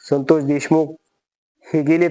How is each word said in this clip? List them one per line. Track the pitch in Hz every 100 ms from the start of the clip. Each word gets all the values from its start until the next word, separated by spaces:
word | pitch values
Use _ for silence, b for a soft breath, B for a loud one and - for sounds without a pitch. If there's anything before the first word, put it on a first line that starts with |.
| -
संतोष | 143 135 160
देशमुख | 139 143 - 160 151 160 _ _ _ _ _ _
हे | - 160
गेलेत | 143 165 175